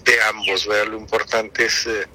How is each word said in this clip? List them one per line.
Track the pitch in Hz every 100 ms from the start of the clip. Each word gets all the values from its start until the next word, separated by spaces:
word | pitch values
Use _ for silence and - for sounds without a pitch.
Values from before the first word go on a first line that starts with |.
de | - 117
ambos, | 107 107 101 95 104
¿verdad? | 104 107
Lo | 107
importante | 107 110 - 113 110 - 113
es, | - 113
eh, | 107 92